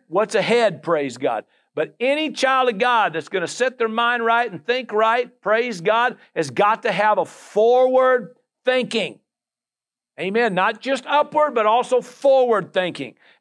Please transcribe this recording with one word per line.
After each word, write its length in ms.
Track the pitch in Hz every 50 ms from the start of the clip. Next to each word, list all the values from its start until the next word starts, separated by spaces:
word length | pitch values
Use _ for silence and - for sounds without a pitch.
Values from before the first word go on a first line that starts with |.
| _
what's 280 | - 156 190 220 - -
ahead, 460 | 208 175 165 226 240 233 202 165 139
praise 360 | - 165 170 151 147 135 117
God. 260 | 123 135 131 117 107 - _ _ _ _ _ -
But 200 | 143 160 - _ -
any 320 | 233 262 285 302 311 294
child 380 | - - 262 262 269 262 254 247
of 80 | 226
God 340 | 190 233 247 240 226 202 175
that's 160 | 151 160 139
gonna 200 | - - 190 170
set 300 | 160 - - 247 262 254
their 120 | - 233 220
mind 340 | 220 233 233 233 240 240 233
right 260 | 226 233 233 240 240
and 160 | 185 156 -
think 280 | - 240 262 247 247 208
right, 360 | 214 220 220 233 254 247 247 _ _
praise 400 | - 190 214 226 247 247 220 175
God, 360 | 160 202 214 233 240 254 208 - _ _ -
has 160 | 170 160 139
got 340 | 120 196 202 208 226 208 -
to 80 | 226 185
have 240 | 175 208 214 208
a 80 | 196 165
forward 1120 | - - - - - - 202 220 233 247 254 254 254 254 254 254 254 254 247 202 170 - _ _ _ _ _ -
thinking. 560 | 247 254 254 240 247 - 220 185 143 101 _ _ _ _ _ _ _ _ _ _ _ _ _ _ _ _ _ _ _ _ -
Amen. 320 | 165 185 202 226 240 220 180
Not 280 | 180 190 220 226 -
just 240 | - 254 277 247 -
upward, 480 | - 285 294 294 294 - 302 302 294 240
but 100 | 233 214
also 340 | 214 220 247 247 - 254 247
forward 760 | 247 - - - - 277 269 262 247 240 226 196 170 - -
thinking. 420 | 185 185 175 156 - 135 110 - _ _ _ _ _